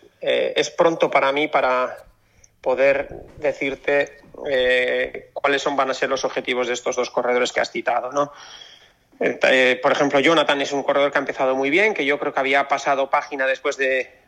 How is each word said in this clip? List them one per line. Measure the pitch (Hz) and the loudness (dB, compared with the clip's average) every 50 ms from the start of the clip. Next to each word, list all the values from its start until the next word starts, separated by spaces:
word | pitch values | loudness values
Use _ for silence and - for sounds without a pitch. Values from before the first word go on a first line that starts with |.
| - - _ _ | -20 -20 _ _
eh, | 165 143 123 123 127 - - | -2 -2 0 0 0 0 0
es | - - - | -2 -2 -2
pronto | - - 170 165 165 - 170 - | 0 2 2 2 2 2 0 2
para | - 139 135 139 | 2 2 2 2
mí | 139 147 156 | 2 0 0
para | 147 - 143 135 127 127 127 127 - - - - - _ _ _ _ _ _ _ _ _ _ | 0 0 0 2 2 2 0 0 -2 -6 -10 -16 -20 _ _ _ _ _ _ _ _ _ _
poder | - 135 127 127 135 139 135 139 139 - - - - - - - | -2 -2 2 4 4 4 4 2 -2 -8 -12 -16 -18 -18 -10 -4
decirte, | 147 139 135 - 143 135 131 - - 143 143 143 143 - - - - - - - - 147 | -4 -4 -2 -2 -4 -6 -6 -4 -2 0 0 2 0 -2 -6 -16 -20 -20 -16 -12 -6 -2
eh, | 135 127 127 127 127 127 123 123 127 127 127 131 - 135 - - | 0 0 2 2 2 2 2 0 0 -2 -2 -4 -6 -12 -16 -14
cuáles | - - - 143 139 139 | -8 -4 -2 0 0 0
son, | - 147 143 | 0 0 0
van | 135 131 131 | 0 0 0
a | 127 | -2
ser | - 143 127 | -2 -2 -2
los | 135 127 - | -2 -2 -2
objetivos | 123 - 143 123 131 123 123 123 | -4 -4 -4 -4 -4 -2 -2 -2
de | 117 123 | -2 -4
estos | - - 127 - | -4 -4 -4 -4
dos | 127 120 - | -4 -4 -4
corredores | - 123 120 120 123 123 123 - | -2 -2 0 0 0 0 0 0
que | - 123 | -2 -2
has | 120 - | -4 -4
citado, | - 120 - 123 120 120 120 127 | -4 -6 -4 -2 -2 -2 -4 -2
¿no? | 139 143 147 - - - - - - - - - - - - _ _ _ _ _ _ - | -2 -2 -2 -2 -6 -12 -20 -20 -20 -20 -20 -20 -20 -20 -20 _ _ _ _ _ _ -4
Eh, | - 131 120 - 143 135 131 131 127 127 123 - | -2 -2 0 0 2 4 4 4 4 4 2 2
por | - 139 | 2 2
ejemplo, | 131 - 147 135 139 139 | 2 2 2 2 2 2
Jonathan | 131 160 165 151 143 - 143 139 | 4 4 4 4 4 2 0 0
es | 139 - | -2 -2
un | 143 139 | -4 -2
corredor | 131 - 143 143 143 143 | 0 0 2 2 2 2
que | - 143 | 2 0
ha | |
empezado | 135 135 - - 135 131 131 | -2 -4 -4 -2 0 0 0
muy | 135 139 139 | 0 0 2
bien, | 151 190 208 220 | 2 2 2 2
que | 202 151 143 | 0 0 0
yo | 139 143 143 | 0 -2 -2
creo | 143 143 | -2 -2
que | - 143 | -2 -2
había | 131 135 139 139 139 - | 0 2 2 2 2 2
pasado | 175 131 - 147 139 135 135 - | -2 -2 0 0 0 0 0 0
página | - 147 - - 147 135 131 | 0 -2 -2 -4 -4 -2 -2
después | 135 131 - - 143 131 | -2 -2 -2 -2 -4 -2
de, | 131 135 131 131 127 123 - - _ _ | -2 -2 0 0 -2 -4 -6 -12 _ _